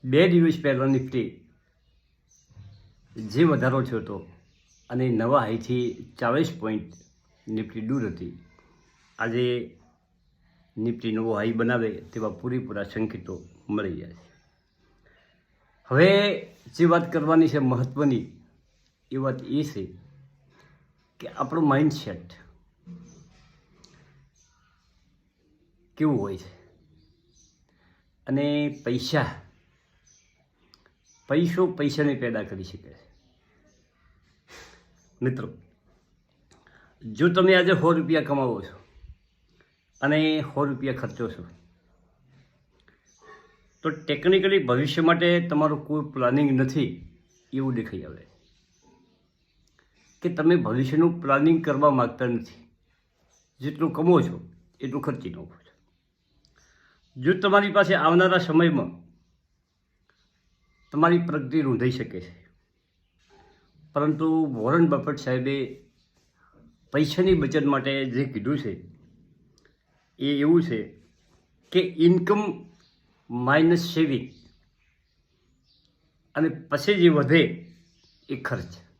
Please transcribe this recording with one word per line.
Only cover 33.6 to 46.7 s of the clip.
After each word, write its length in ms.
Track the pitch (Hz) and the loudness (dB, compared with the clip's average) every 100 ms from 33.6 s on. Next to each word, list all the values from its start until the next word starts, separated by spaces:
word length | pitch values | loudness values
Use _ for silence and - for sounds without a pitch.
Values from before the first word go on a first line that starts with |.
| _ _ _ _ _ _ _ _ _ - - _ _ _ _ _ | _ _ _ _ _ _ _ _ _ -20 -20 _ _ _ _ _
મિત્રો, 260 | 127 127 90 - _ _ _ _ _ _ _ _ _ _ _ _ _ _ | -6 -4 -10 -14 _ _ _ _ _ _ _ _ _ _ _ _ _ _
જો 240 | 117 104 170 | -16 0 2
તમે 180 | 175 185 | 4 6
આજે 200 | 185 180 | 6 4
સો 180 | 175 165 | 2 2
રૂપિયા 360 | 165 143 160 151 | 2 0 -2 0
કમાવો 300 | 139 127 104 95 | -2 -2 -4 -10
છો 100 | - _ - - - _ _ _ _ _ _ _ _ | -20 _ -20 -20 -20 _ _ _ _ _ _ _ _
અને 180 | 139 151 156 156 | 0 2 2 -2
સો 220 | 135 - | -4 -4
રૂપિયા 360 | 143 127 131 127 | -4 -4 -6 -6
ખર્ચો 280 | 117 - 117 | -8 -8 -10
છો, 100 | - 87 - _ _ _ _ _ _ _ _ _ _ _ _ _ _ _ _ - - _ _ _ _ | -10 -18 -20 _ _ _ _ _ _ _ _ _ _ _ _ _ _ _ _ -20 -20 _ _ _ _
તો 80 | 160 | -8
ટેકનિકલી 760 | 151 - 147 185 190 190 196 131 | -6 -6 -2 2 4 4 0 2
ભવિષ્ય 360 | 123 147 147 165 | 0 0 0 2
માટે 200 | 170 175 175 170 | 2 2 2 0
તમારું 300 | 151 151 151 - | 0 0 -2 -4
કોઈ 240 | 151 147 131 | -6 -6 -2
પ્લાનિંગ 340 | 123 135 143 | 0 2 2
નથી 380 | 131 131 | 2 0